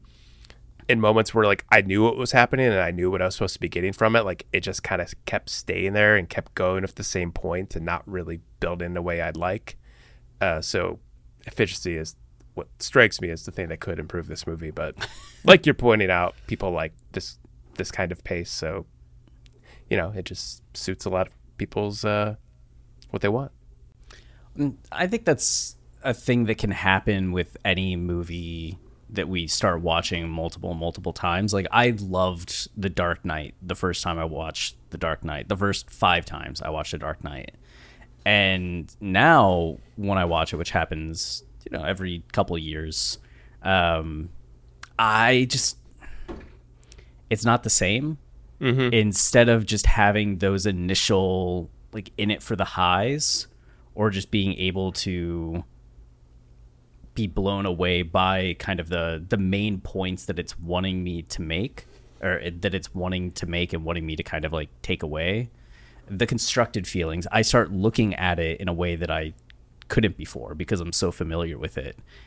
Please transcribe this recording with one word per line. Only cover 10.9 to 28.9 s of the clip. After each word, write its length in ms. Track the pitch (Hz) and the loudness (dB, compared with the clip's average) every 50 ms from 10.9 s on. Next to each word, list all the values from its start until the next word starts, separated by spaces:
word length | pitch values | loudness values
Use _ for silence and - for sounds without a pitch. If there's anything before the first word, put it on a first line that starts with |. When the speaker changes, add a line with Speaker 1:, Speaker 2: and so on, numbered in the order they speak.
| - - - - - - _ - - _ - | -4 -6 -12 -20 -20 -20 _ -20 -20 _ -20
Speaker 1:
efficiency 500 | - - - 110 87 - - - 90 85 | -12 0 0 0 0 0 -4 -6 -4 -4
is 200 | 78 80 - - - - - - - - - _ | -4 -6 -8 -10 -16 -20 -20 -20 -20 -20 -14 _
what 120 | - - - - - | -12 -12 -12 -12 -12
strikes 420 | - - - 127 117 104 - - | -12 0 4 4 4 4 4 -2
me 80 | 95 85 | -6 -6
as 140 | 82 82 - | -6 -8 -10
the 80 | - 87 | -10 -8
thing 160 | - 92 82 | -8 -6 -6
that 120 | 80 80 | -8 -8
could 180 | - 98 85 85 | -6 -6 -6 -6
improve 280 | 80 85 - 87 85 | -6 -6 -6 -8 -6
this 200 | 85 80 - - | -6 -10 -10 -8
movie. 240 | - 82 80 80 78 | -8 -8 -8 -8 -8
But 240 | 78 78 78 73 - - - - - - - | -6 -6 -6 -6 -6 -10 -12 -12 -12 -16 -18
<laughs> 180 | - - - - | -18 -20 -2 8
like 220 | 165 196 - - | 10 10 10 10
you're 80 | 151 127 | 6 2
pointing 360 | - 127 120 110 107 101 92 | 4 6 6 6 6 4 4
out, 240 | 90 87 90 90 - - - | 4 2 2 0 -2 -6 -8
people 240 | - 104 - 101 92 87 | -8 -6 -4 -2 -2 -2
like 220 | 80 80 80 - - - - - | -2 -4 -6 -8 -14 -20 -10 -10
this, 260 | - - - - - - - - - - - - | -10 -10 -10 -14 -18 -20 -20 -20 -20 -20 -16 -10
this 160 | - - - - | -8 -8 -6 -4
kind 180 | - 95 85 | -4 -4 -4
of 140 | 87 - - | -4 -6 -6
pace. 260 | - 95 85 87 - | -6 -6 -6 -6 -6
So, 360 | - - 80 78 90 98 110 - - - - - - - - - - - - - - - - - - - - - | -8 -6 -6 -6 -6 -8 -10 -12 -18 -20 -20 -20 -20 -20 -20 -20 -20 -20 -20 -20 -20 -20 -20 -20 -20 -20 -4 -2
you 80 | 110 | 0
know, 160 | 98 82 92 107 | 0 0 -2 -4
it 80 | 95 90 | -8 -8
just 380 | - 90 - - - - - - - - | -8 -10 -10 -10 -12 -12 -14 -18 -18 -14
suits 280 | - - - 95 - - | -10 -6 -6 -6 -4 -4
a 60 | 98 | -2
lot 180 | 92 92 92 - | 0 0 0 -2
of 40 | - - - - _ - | -4 -12 -20 -20 _ -8
people's, 460 | 101 - - 107 104 104 104 107 - | -8 -6 -4 -4 -4 -4 -4 -4 -2
uh, 300 | 107 104 104 104 104 107 - - - _ _ - _ _ - - - - - - - | 0 0 2 0 -2 -4 -8 -14 -20 _ _ -20 _ _ -20 -20 -20 -20 -20 -16 -10
what 120 | - 107 - | -6 -2 0
they 60 | 101 | 0
want. 240 | 107 123 139 - - - - - - - - - - - - - - - - - - - - - - - | 0 0 -4 -6 -12 -18 -20 -20 -20 -20 -20 -20 -20 -20 -20 -20 -20 -20 -20 -20 -20 -20 -20 -16 -4 -2
Speaker 2:
Mm, 160 | 143 139 - - - - | -2 -2 -2 -6 -12 -12
I 160 | - - 180 | -4 -4 -2
think 180 | 185 220 226 - | 0 0 0 2
that's 520 | 180 143 - - - - - - - - - - - - - - | 2 2 4 2 0 0 -2 -4 -6 -10 -14 -20 -20 -20 -6 -4
a 100 | 135 117 | -2 -2
thing 300 | - - - 123 120 117 | -2 0 2 2 4 4
that 140 | 107 110 - | 2 0 0
can 120 | - 104 | 0 -2
happen 640 | 95 - 101 98 95 95 - - 104 95 95 92 90 | -2 2 4 4 4 4 4 2 2 2 0 0 0
with 240 | 90 85 - - - - | 0 -2 -2 -6 -4 0
any 320 | 101 92 90 95 95 92 | 0 2 2 2 0 -2
movie 800 | 87 87 87 87 87 87 87 87 87 82 85 85 82 82 82 90 - - - | -2 -2 -2 -2 -4 -4 -6 -8 -8 -8 -8 -8 -8 -8 -8 -10 -12 -16 -20